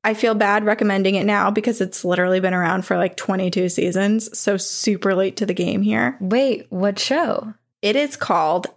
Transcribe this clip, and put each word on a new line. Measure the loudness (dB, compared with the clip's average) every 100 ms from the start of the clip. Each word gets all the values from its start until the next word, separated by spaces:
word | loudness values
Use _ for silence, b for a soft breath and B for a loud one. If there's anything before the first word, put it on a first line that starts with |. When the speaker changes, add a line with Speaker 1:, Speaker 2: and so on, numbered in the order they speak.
Speaker 1:
I | -2
feel | 0 0 2
bad | 2 2
recommending | 2 2 2 2 2 2
it | 2
now | 2 2
because | 2 0 -2
it's | -2 -2
literally | 0 2 2 2
been | 2
around | 0 0 -2 -2
for, | 0
like, | 0 -2
twenty-two | -4 -2 0 0 0
seasons, | 0 0 0 2 0 -2 -2
so | 0 0
super | -2 -2 0 0 0 0
late | 0 -2
to | -4
the |
game | -2 -2 0
here. | 0 0 -2 -2
Speaker 2:
Wait, | -2 0 0 -2 -6
what | -2 -2 -2
show? | -2 0 0 -2 -6 -16 _ _
Speaker 1:
It | 0 0
is | -2 -4
called | 0 0 2 0 -4